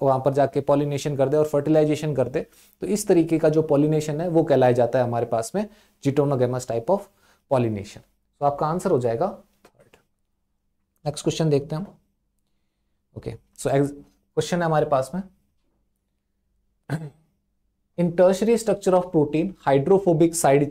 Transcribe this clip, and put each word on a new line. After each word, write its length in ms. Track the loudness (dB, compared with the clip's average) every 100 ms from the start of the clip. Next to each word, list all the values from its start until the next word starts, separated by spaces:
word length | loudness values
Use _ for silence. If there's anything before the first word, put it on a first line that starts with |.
वहां 160 | 0 0
पर 120 | 0
जाके 260 | 0 0 0
पॉलिनेशन 540 | 0 0 0 -4 -6 -2
कर 120 | 0
दे 80 | 2
और 80 | 0
फर्टिलाइजेशन 680 | 0 2 2 2 0 -2
कर 140 | -2 -2
दे, 120 | -4 -8 _ _ _
तो 40 | -4
इस 200 | -4 2
तरीके 300 | 2 2 2
का 100 | 2
जो 140 | 2
पॉलिनेशन 580 | 2 2 2 0 -2 -4
है 80 | 0
वो 140 | 0
कहलाया 280 | 2 4 4
जाता 260 | 2 0 0
है 60 |
हमारे 220 | -2 -2 -4
पास 260 | -4 -4
में 120 | -6 -8 -10 _ _
geitonogous 600 | -2 0 0 0 0 -2 -6
type 200 | -6 -2
of 160 | -4 -4 _ _ _ _
pollination। 480 | 0 0 -2 -8 -16
तो 480 | _ _ _ _ -2
आपका 200 | 0 -4
आंसर 240 | -2 0
हो 80 | 0
जाएगा 300 | 0 -2 -4
थर्ड। 680 | -6 _ _ _ _ _ _ _ _ _ _ _ _ _ _ _ _
नेक्स्ट 200 | -10 -6
क्वेश्चन 260 | -4 -2 0
देखते 260 | 0 -2 -10
हैं 60 |
हम। 60 | -10 -16 _ _ _ _ _ _ _ _ _ _ _ -16
ओके, 180 | -14 -16 _ _
so 120 | -2
ex-, 200 | 0 0
क्वेश्चन 680 | -4 -20 _ _ -6 -2 -2
है 60 |
हमारे 220 | 0 0 2
पास 240 | 0 -2
में, 80 | -8 -12 _ _ _ _ _ _ _ _ _ _ _ _ _ _ _ _
<clears throat> 200 | -10 -10 _ _ _ _ _ _ _ _ -4
in 140 | -2 4
tertiary 380 | 4 4 0 0 0
structure 280 | -2 2 2
of 100 | 2 0
protein, 340 | 0 0 -4 -4 0
hydrophobic 720 | 2 4 4 4 2 2 2
side 280 | 2 4 2